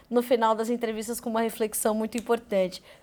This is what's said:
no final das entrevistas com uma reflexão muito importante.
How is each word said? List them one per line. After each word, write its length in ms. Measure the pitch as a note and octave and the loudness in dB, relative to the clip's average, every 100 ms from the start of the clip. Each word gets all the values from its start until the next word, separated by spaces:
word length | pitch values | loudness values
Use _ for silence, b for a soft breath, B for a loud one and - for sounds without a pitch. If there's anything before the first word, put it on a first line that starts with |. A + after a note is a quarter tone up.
| B | B
no 120 | A#3+ | 0
final 340 | A#3+ A#3+ A3+ A3 | 2 4 4 2
das 140 | A3+ | 0
entrevistas 500 | A#3+ A#3 G#3+ A3 A#3 | -2 -2 -4 -6 -6
com 100 | A#3+ | -2
uma 120 | A3 | 0
reflexão 520 | A3+ - A3 - A3+ | 0 0 -2 0 0
muito 240 | G#3+ A3 A#3+ | 2 -2 -2
importante. 640 | - A#3 - G3 F#3 F#3 b b | 0 0 0 0 0 -2 b b